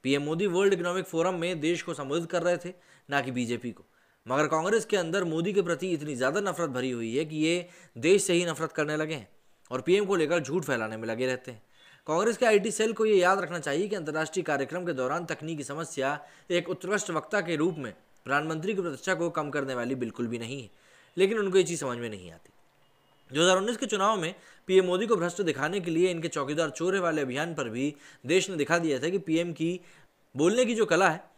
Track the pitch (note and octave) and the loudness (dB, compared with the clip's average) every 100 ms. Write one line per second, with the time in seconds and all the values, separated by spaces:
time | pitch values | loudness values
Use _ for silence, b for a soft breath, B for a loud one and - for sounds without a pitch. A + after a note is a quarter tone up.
0 | B2+ C#3+ D3 E3 G3+ F3 G3 F#3+ F3 F3+ | 2 0 0 -2 0 4 4 2 0 -2
1 | - D#3+ F3 F#3 E3+ F3 D3+ E3+ - D#3+ | -2 0 0 0 -2 -2 0 -2 -4 -8
2 | C#3 D#3 E3+ F3+ E3 F3 F3 - b b | -4 -4 -2 -2 0 -2 -4 -16 b b
3 | - C#3+ C3 B2 A#2 A#2+ A#2+ G#2 - b | -2 -2 0 -4 -2 -4 -6 -12 -20 b
4 | b b A#2 C3+ D3+ D#3+ E3+ A3 A3 G3+ | b b -2 0 2 2 2 0 2 -2
5 | E3 F#3+ F3 D#3+ F3 G3 E3+ E3+ F#3 E3 | 0 -2 0 -2 0 0 0 -2 -2 -4
6 | D3+ B2+ B2+ E3+ G3+ F3 E3 B2+ C3 A#2+ | -4 0 0 2 -2 -2 -2 -2 -2 -4
7 | A#2 B2 D#3 D#3 D#3 F3 F3 B B A#2+ | -2 -2 -2 0 2 0 -4 B B -2
8 | D3 G3 F#3+ F3 F3 D#3 D#3+ - D3+ D3+ | 4 4 6 2 2 -2 -4 -2 -2 -2
9 | D#3 D#3 G2 _ _ _ _ B2+ C#3+ F#3+ | -4 -6 -10 _ _ _ _ -4 4 4
10 | G3 F#3+ D3+ E3+ C3+ E3+ D3+ B2 A2 A2 | 4 2 2 2 0 -4 0 -2 -2 -4
11 | A2+ A2+ C3 B2+ - A2+ _ b b b | -4 -2 -2 -2 -8 -16 _ b b b
12 | - D#3+ A3 A3 A#3+ G#3 F#3 - A3+ A3 | -2 0 2 2 4 4 2 0 0 2
13 | A3 G3+ F3+ G3 E3+ E3+ D3 C#3+ G3+ G3+ | 4 6 6 4 0 -4 -2 0 0 -4
14 | D#3 D#3 D#3 F#3+ D#3+ C#3+ C3+ E3 F3 C#3 | -4 -2 -2 -2 0 0 0 -4 -4 -2
15 | B2+ D#3 E3 D#3+ D#3 D#3+ C#3 C#3+ E3 - | -2 -2 -4 -8 -8 -8 -8 -8 -8 -2
16 | C3 D3 B B B F3 F3 F#3 F3 G3+ | -2 -2 B B B -2 -2 -8 -2 -4
17 | - D#3+ - G#3 E3+ D#3+ E3 D#3 B2 - | -2 -6 -2 -2 -2 0 0 -2 -10 -12
18 | _ _ - C#3 D#3 D#3+ F3+ G3+ F3 C3+ | _ _ -2 -2 0 -4 -2 -2 -4 -4
19 | - F3 E3+ D#3+ D3 C#3+ C3+ B2+ A#2+ C3 | -2 0 0 -2 -2 -2 -2 -4 -2 -2
20 | A#2 G#2 A#2+ A#2 A#2 C#3 A2+ b b b | -4 -4 -6 -4 -8 -10 -12 b b b
21 | b - G3 A3+ G3 F#3 E3+ E3 C3+ A#2+ | b 0 2 2 2 4 4 0 -4 -4
22 | A#2+ G#2 F2+ E2 _ _ _ _ _ _ | -6 -8 -14 -20 _ _ _ _ _ _
23 | _ _ _ C3+ F3 F#3 G3+ A3+ A3 G3+ | _ _ _ 2 4 4 2 -2 -2 0
24 | G3 G#3+ D#3+ G3 B B - F#3 F#3 F#3 | 2 2 -2 -6 B B 4 4 6 0
25 | A3 G#3+ E3+ E3+ F3+ C3 D3 G3 E3+ D#3+ | 2 2 0 0 -2 0 -2 -2 -2 2
26 | F#3 E3+ D#3+ D#3 C3+ D3+ D#3+ - E3+ G3 | 2 0 -4 -4 -2 0 -2 -2 -2 0
27 | F3 D#3 C3+ B2+ E3 D#3 A#2+ A#2 C#3+ D3 | 0 0 -2 -2 -4 -4 -4 -2 -4 -4
28 | B B B2 F3+ F#3 F3 C#3+ E3+ E3 C3 | B B 0 2 2 -2 0 2 2 0
29 | D3+ F#3+ E3 D#3+ F3 D#3+ D#3+ F3+ B B | 0 -2 0 0 0 -2 -4 -4 B B
30 | B _ _ B2 E3 A3+ A#3+ A3+ G#3+ E3+ | B _ _ 2 4 4 2 2 2 4
31 | F#3+ D#3+ - | 4 2 -8